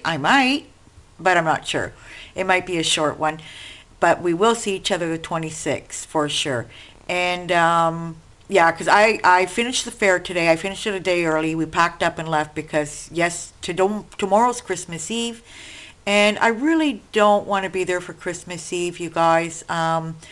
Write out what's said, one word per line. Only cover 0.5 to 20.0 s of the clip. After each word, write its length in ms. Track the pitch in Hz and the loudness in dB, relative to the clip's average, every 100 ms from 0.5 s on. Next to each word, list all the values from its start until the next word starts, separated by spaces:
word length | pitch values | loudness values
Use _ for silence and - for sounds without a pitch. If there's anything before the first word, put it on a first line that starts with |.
| 285 - _ - - - - | 0 -6 _ -20 -20 -20 -2
but 200 | 175 175 | 2 2
I'm 60 | 160 | 2
not 200 | 147 - | -2 -2
sure. 280 | 143 92 - - - - | -6 -6 -10 -20 -20 -14
It 100 | - | -6
might 220 | 190 180 185 | 0 0 0
be 100 | 170 | -2
a 60 | |
short 360 | 160 - 151 - | -2 0 0 0
one, 220 | 156 160 - - - - - - | -4 -4 -14 -20 -20 -20 -20 0
but 220 | 170 - | 2 2
we 140 | 175 | 0
will 200 | 165 220 | 2 2
see 220 | 226 208 190 | 2 -4 -4
each 160 | - | -4
other 160 | 175 170 | -2 -2
the 80 | 165 | -6
twenty-sixth 880 | 160 165 160 160 147 127 - - | -6 -6 -6 -6 -4 -4 -6 -16
for 240 | - 160 147 | -4 -2 -2
sure. 380 | - 156 123 110 - - - - | -2 -2 -4 -6 -14 -20 -18 -6
And, 420 | 180 180 180 175 | -2 -2 -2 0
um, 640 | 175 165 170 165 165 165 160 - - - | 2 4 4 2 0 -8 -12 -20 -20 0
yeah, 240 | 190 165 | 4 4
'cause 160 | 165 175 | 2 4
I, 320 | 196 220 220 | 6 6 4
I 220 | 180 180 170 | 4 4 4
finished 400 | - 233 254 233 | -2 -2 -4 -6
the 40 | |
fair 280 | - 202 180 | 0 2 2
today. 320 | 180 175 170 | 0 0 2
I 60 | 165 | 2
finished 300 | 196 196 220 | 0 -6 -4
it 80 | |
a 60 | 190 | -2
day 240 | 170 175 | 0 2
early. 300 | 170 156 160 | 2 0 0
We 100 | 160 | -2
packed 380 | 156 170 170 - | -2 2 0 0
up 160 | 175 165 | -4 -2
and 100 | 160 | -2
left 260 | 156 151 | -2 -2
because, 540 | - 151 156 147 - - | -8 -4 -4 -4 -10 -10
yes, 440 | 160 170 170 - - | -2 -2 -4 -12 -12
to-, 420 | - 175 190 214 - - | -8 0 0 0 -10 -8
tomorrow's 420 | 196 202 247 240 | 0 2 2 0
Christmas 500 | - 175 - 165 - | -6 -8 -8 -12 -6
Eve. 300 | 233 233 233 - - - - - - | -4 -6 -8 -20 -20 -20 -20 -20 -12
And 340 | - 202 208 208 | 0 2 4 4
I 80 | 226 | 0
really 540 | 226 294 330 302 214 - | 2 2 2 2 -2 -4
don't 340 | 214 208 208 190 | 2 4 4 0
wanna 240 | 196 190 | -4 -2
be 140 | 185 | -4
there 180 | 180 180 | -2 -2
for 100 | 180 | -4
Christmas 580 | 165 180 170 - 175 - | -10 -10 -10 -10 -12 -6
Eve, 280 | 175 175 170 | -4 -4 -6
you 100 | 170 | -6
guys. 560 | 165 165 165 170 165 - | 0 2 2 0 -8 -6
Um, 460 | 170 165 165 | -2 0 -2